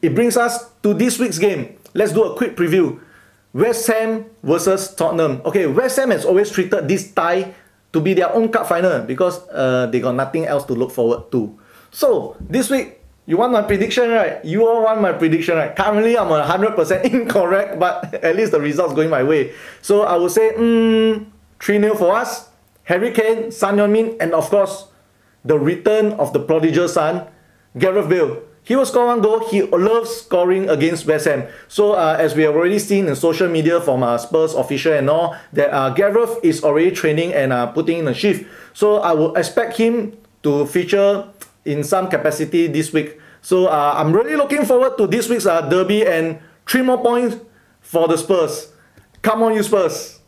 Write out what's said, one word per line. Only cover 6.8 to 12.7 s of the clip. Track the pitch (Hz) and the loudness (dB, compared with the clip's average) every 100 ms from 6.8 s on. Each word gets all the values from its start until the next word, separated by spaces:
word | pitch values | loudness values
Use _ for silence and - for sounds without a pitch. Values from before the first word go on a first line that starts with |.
| 143 | 0
this | 185 - | -2 -2
tie | - 170 180 190 - _ _ _ | -4 0 -2 -4 -12 _ _ _
to | 160 | -2
be | 156 | 0
their | 185 175 | 0 2
own | - 226 | 0 0
cup | 226 - | -2 0
final | 170 180 147 | 0 0 0
because, | 110 131 180 175 - | -4 -2 -2 -2 -12
uh, | 147 131 127 123 | -2 0 0 0
they | 123 | -2
got | 123 | -2
nothing | 123 135 160 160 | -2 -4 -4 -2
else | 143 | -4
to | 139 | -4
look | 123 123 | -4 -4
forward | - 117 120 - | -2 -2 -2 -4
to. | 131 107 - _ - - | -4 -4 -10 _ -20 -20
So, | - 285 196 - - | -2 0 0 -2 -14
this | - 196 233 | -6 -4 0